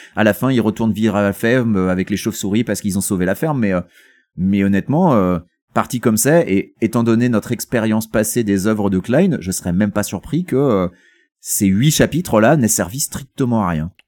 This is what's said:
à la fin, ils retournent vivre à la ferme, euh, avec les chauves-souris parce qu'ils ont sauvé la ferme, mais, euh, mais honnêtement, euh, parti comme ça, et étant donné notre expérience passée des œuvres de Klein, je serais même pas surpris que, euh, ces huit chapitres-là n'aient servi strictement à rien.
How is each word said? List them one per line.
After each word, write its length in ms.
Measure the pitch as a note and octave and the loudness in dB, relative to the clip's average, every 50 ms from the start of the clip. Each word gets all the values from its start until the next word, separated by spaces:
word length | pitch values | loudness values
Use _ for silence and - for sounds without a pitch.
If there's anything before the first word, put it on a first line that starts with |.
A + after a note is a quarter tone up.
| - - - | -20 -10 -2
à 100 | G2 G#2+ | 2 2
la 80 | G#2+ | 2
fin, 180 | G2 - B2+ C3+ | 2 2 -2 0
ils 80 | C3 A#2 | 0 2
retournent 320 | G#2 A2 G#2+ - A#2 A2 | 0 0 0 0 -2 -2
vivre 240 | F#2 G#2+ A2+ A2 F#2+ | 0 0 0 0 2
à 60 | G#2 | 2
la 100 | G2+ G2+ | 0 0
ferme, 440 | G2 - A#2 A#2 B2+ C3 A#2 A#2 G#2 | -2 0 0 0 2 2 2 0 0
euh, 140 | F#2 F#2 F#2 | 0 0 0
avec 180 | F2+ F#2+ F#2 - | 0 -2 -2 -4
les 80 | G#2 | -4
chauves-souris 480 | F#2 - A2+ - - - F#2+ G#2 A2 - | -4 -4 -6 -6 -4 -4 -2 0 0 0
parce 160 | - G2+ - | -2 -4 -4
qu'ils 160 | - G2+ F#2 | -4 -4 -2
ont 60 | G2 | -2
sauvé 240 | - - G2+ F2 F2+ | -2 -2 -2 0 0
la 80 | F#2 G2+ | -2 -2
ferme, 240 | - D#3 D#3 D3 B2 | -2 -2 -2 -2 -2
mais, 140 | A2 G2 | 0 0
euh, 80 | F#2 F2 F2 _ _ - _ _ _ _ _ _ _ | 0 -2 -4 _ _ -20 _ _ _ _ _ _ _
mais 260 | D#2+ F#2 F#2+ G2+ G2 | -2 0 0 2 2
honnêtement, 520 | G2 G2 G2 F#2+ - - C3+ E3+ F#3+ E3 B2 | 2 2 2 0 0 0 0 2 2 4 4
euh, 240 | G#2 F#2 F2+ F2+ E2 - _ _ _ _ _ - | 2 2 2 0 -2 -4 _ _ _ _ _ -4
parti 240 | A#2 G#2 - C3+ A#2 | -4 -2 -2 -6 -2
comme 160 | - A#2+ A2 | 0 0 0
ça, 260 | G#2+ - C#3 D#3+ E3+ A#2 F#2+ | 2 2 4 4 2 2 2
et 260 | F#2+ G2 - - _ - | 0 -2 -2 -4 _ -4
étant 220 | A#2 G#2 - A#2+ | -4 0 0 0
donné 260 | A2+ A#2 A2+ A2+ B2 B2 | 2 2 2 2 2 2
notre 220 | A2+ G2+ - - | 0 -2 -2 -2
expérience 580 | A#2 - - - B2+ A2+ A2 A2 A2 A2+ A2 - | -6 -6 -6 -4 -2 -2 0 0 0 -2 -2 -2
passée 360 | - A2 G#2+ - - B2 A2+ | -2 -2 -2 0 -2 -2 0
des 240 | G2+ G2+ F#2+ F#2 A2 | 0 0 0 2 0
œuvres 200 | A2 G#2 G2+ G2 | 0 0 0 0
de 120 | F#2+ F#2 | 0 -2
Klein, 380 | - A2 A#2+ D#3+ G3+ F#3 C3 - | -2 0 2 2 2 2 0 -2
je 100 | F2 F#2+ | -4 -6
serais 220 | F#2 - - F2+ | -8 -6 -4 -2
même 180 | E2+ G2 G#2+ G#2 | 0 0 0 0
pas 140 | - G#2 G2+ | 0 -4 -6
surpris 400 | - G#2 F2+ - - C#3 E3+ F3+ | -4 -8 -10 -8 -6 -4 -4 -4
que, 100 | - B2 | -2 0
euh, 320 | C3 D3 C3 G#2 F#2+ F2+ F2 - _ _ _ _ _ _ _ _ _ - - | 0 2 2 2 0 0 -2 -6 _ _ _ _ _ _ _ _ _ -10 -8
ces 180 | - - G#2 | -4 0 2
huit 240 | G2 F#2+ G#2+ C#3 D#3 | 2 2 4 2 2
chapitres-là 640 | - - A#2+ - - F3 - - - G#2+ G#2+ B2+ E3 | 4 2 2 2 2 -4 -4 0 2 4 4 4 4
n'aient 100 | D3 A2+ | 4 2
servi 320 | G#2 - - F2 F2 A#2 D3 | 2 0 0 -2 -4 -4 -8
strictement 640 | - - - - - _ _ - C3 A#2+ A#2 A2 | -8 -8 -8 -14 -14 _ _ -4 -2 0 0 0
à 60 | G2 F2 | 0 0
rien. 240 | E2 D2+ D#2 F2+ _ _ _ | -2 -2 -4 -6 _ _ _